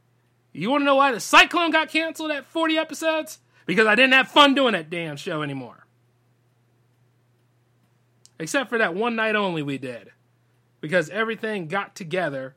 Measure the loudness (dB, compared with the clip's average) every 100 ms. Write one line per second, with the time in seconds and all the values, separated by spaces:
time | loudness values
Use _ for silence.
0 | _ _ _ _ _ -8 -2 0 2 4
1 | 2 0 4 6 6 4 0 0 0 -2
2 | -4 -6 -8 -8 -8 -2 0 0 -4 -4
3 | -4 -2 -6 -14 _ _ -4 2 4 4
4 | 4 4 4 6 6 6 2 0 -4 -8
5 | -8 -8 -6 -6 -4 -6 -10 -18 _ _
6 | _ _ _ _ _ _ _ _ _ _
7 | _ _ _ _ _ _ _ _ _ _
8 | _ _ -20 -14 -2 -2 0 0 0 0
9 | -4 -2 0 0 0 -2 -4 -6 -8 -12
10 | -16 _ _ _ _ _ _ _ -2 -2
11 | -2 -4 -4 -4 -6 -6 -6 -6 -8 -12
12 | -8 -4 -4 -6 -12